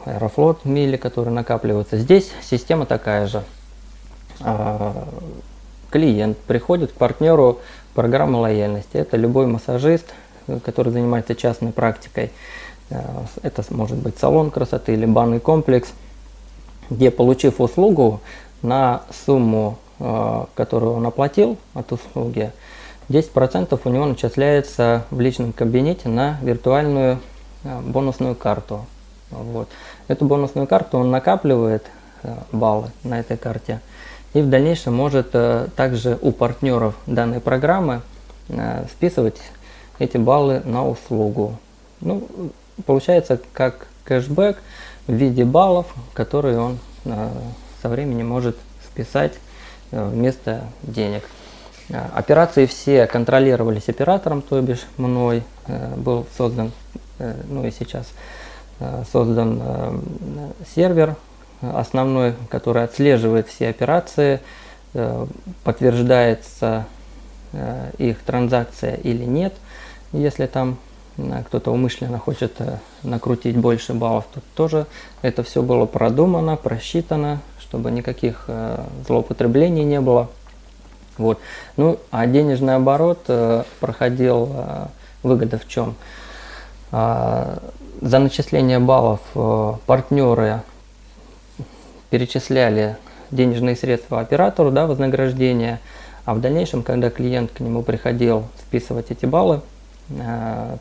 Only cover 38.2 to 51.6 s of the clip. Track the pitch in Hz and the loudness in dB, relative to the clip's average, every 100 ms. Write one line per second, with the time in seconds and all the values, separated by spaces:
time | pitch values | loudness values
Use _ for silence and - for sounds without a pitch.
38.2 | - - - 113 113 120 - - 175 160 | -20 -20 -12 -6 -6 -6 -8 -2 0 2
39.2 | 113 - - - - - - - 135 127 | 0 -2 -12 -20 -20 -20 -20 -6 -2 2
40.2 | 113 147 139 131 170 123 131 120 - 110 | 4 4 4 0 -2 -2 -2 -4 -4 -2
41.2 | 107 101 104 110 - - - - 170 196 | 0 0 -4 -6 -16 -20 -20 -8 -6 -4
42.2 | - - 170 - - - - 135 - 175 | -6 -12 -12 -12 -18 -8 0 0 4 2
43.2 | 165 123 - - 131 - - - - 131 | 4 -2 -2 -2 -2 -2 -14 -20 -2 -2
44.2 | 131 151 202 202 - - - - - 117 | 0 2 2 0 -10 -20 -20 -14 -4 0
45.2 | 135 123 120 165 190 180 170 - - - | 2 4 4 6 6 4 0 -10 -12 -8
46.2 | 110 143 139 117 120 123 - - 143 107 | -2 0 0 0 -2 -6 -12 -14 -8 -6
47.2 | 113 123 117 117 - - 117 120 143 117 | -6 -8 -12 -14 -20 -10 -4 -4 -2 -4
48.2 | 117 123 120 117 - - - - 117 139 | -2 -2 -2 -4 -12 -20 -14 -10 -4 0
49.2 | 151 - - - - - - - 101 113 | 0 -4 -16 -20 -20 -20 -12 -6 -4 0
50.2 | 127 131 113 113 117 - 147 113 104 104 | 0 -2 -6 -8 -10 -14 -10 -4 -4 -4
51.2 | - - - - | -10 -20 -20 -20